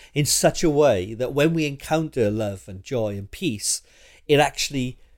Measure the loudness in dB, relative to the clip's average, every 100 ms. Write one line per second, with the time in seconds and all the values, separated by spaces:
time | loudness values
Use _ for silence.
0 | -8 -2 0 4 2 4 2 4 4 4
1 | 0 -6 -4 2 2 2 -2 -6 -2 -2
2 | -2 0 0 0 -4 -8 -14 -16 -8 -4
3 | -4 -6 -10 -6 -4 -4 -4 -6 _ _
4 | -20 -12 2 2 2 0 -6 -4 -6 -8
5 | -20